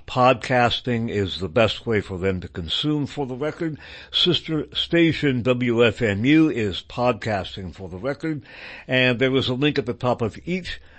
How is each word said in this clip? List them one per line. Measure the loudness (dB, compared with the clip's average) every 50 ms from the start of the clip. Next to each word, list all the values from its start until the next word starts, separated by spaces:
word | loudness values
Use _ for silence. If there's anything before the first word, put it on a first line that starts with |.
| -10 -6
podcasting | 0 4 4 4 4 4 0 0 2 4 4 4 2 0 -2 -2 -2 -2 -2 -2
is | 0 0 0 0 -2 -6
the | -6 -2
best | 2 2 2 2 2 -2 -4
way | -2 0 0
for | 0 -2 -6 -2
them | -2 -2 -2 -2
to | -6 -8
consume | -10 -10 -6 -4 -4 -2 -2 0 0 -2 -2
For | -4 -4 -6 -6 -6
the | -6
Record. | -6 -6 -6 -6 -4 -4 -6 -6 -8 -12 -18 -18 -18 -18 -6
Sister | -2 0 2 2 2 0 0 -2 -4 -4 -4 -4 -6
station | -6 -4 0 4 4 4 4 4 2 0 0 0 2 2
W | 2 2 2 2 0 4 4 4
F | 4 4 2
M | 0 0 2 2 4
U | 4 6 6 6 4
is | 2 0 -2 -2 -4 -6
podcasting | -10 -12 -6 0 0 0 0 0 -2 -4 -2 -2 -4 -6 -10 -10 -10 -12 -12
For | -12 -12 -12
the | -10 -8
Record, | -6 -6 -6 -4 -4 -6 -6 -6 -8 -14 -18 -20 -18 -18 -18 -18 -6 -2
and | 0 2 4 4 4 2
there | 2 2 2
is | 2 2 0
a | 0
link | 0 0 0 0 0
at | -2
the | -4 -6
top | -2 0 0 0 0 0
of | -4 -4 -6 -6
each | -6 -4 -4 -4 -8 -10 -12 -14 -18 -20